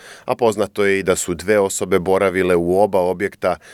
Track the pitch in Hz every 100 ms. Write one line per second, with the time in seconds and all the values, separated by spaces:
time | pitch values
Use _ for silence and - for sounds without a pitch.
0 | - - - 127 117 104 98 107 101 98
1 | 92 90 - 82 90 104 98 - 95 95
2 | 92 95 98 92 92 87 85 92 104 95
3 | 90 90 98 - 92 85 -